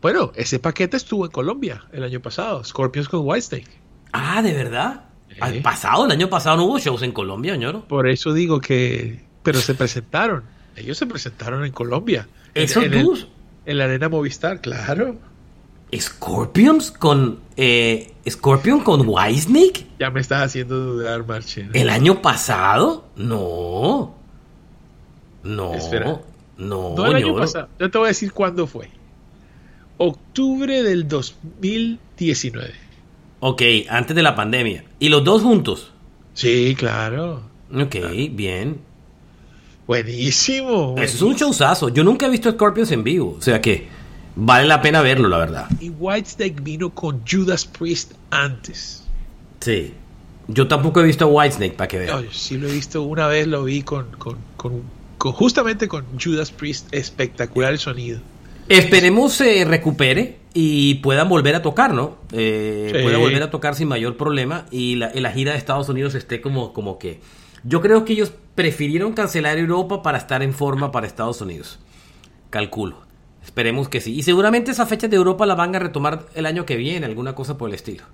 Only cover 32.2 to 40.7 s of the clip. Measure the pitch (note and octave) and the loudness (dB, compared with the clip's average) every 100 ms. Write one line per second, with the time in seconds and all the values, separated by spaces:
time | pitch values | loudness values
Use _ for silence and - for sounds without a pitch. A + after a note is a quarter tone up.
32.2 | E3+ C#3+ C3 A2+ - - - - - - | -2 0 -4 -8 -12 -14 -20 -20 -20 -20
33.2 | - - C3 C3 A#2+ A2+ - A#2 A#2+ D#3+ | -20 -4 -2 2 4 4 2 0 2 4
34.2 | D#3+ A2+ G#2+ B2 A#2 F2 - - D3+ D3 | 4 2 0 0 -2 -4 -12 -2 4 4
35.2 | C3+ G#3+ A3 G#3+ C3 F#2 - - - - | 6 4 6 4 2 -6 -8 -20 -20 -20
36.2 | - - B2+ B2 B2 C3 B2 A2 A2 B2 | -20 -4 0 2 2 0 -2 -2 -4 -4
37.2 | E3+ D3+ A2 - - B2+ C#3 A2+ F2 F2+ | -6 -8 -14 -20 -10 -4 -2 -4 -6 -4
38.2 | D3+ A2+ G2 F#2 A#2 D3+ - - - - | -6 -4 -4 -4 -6 -8 -14 -20 -20 -20
39.2 | - - - - - - - A#2+ A2+ A#2+ | -20 -20 -20 -20 -20 -20 -2 -2 -2 -4
40.2 | C3 C3+ - C4+ C4 | -2 0 0 -2 0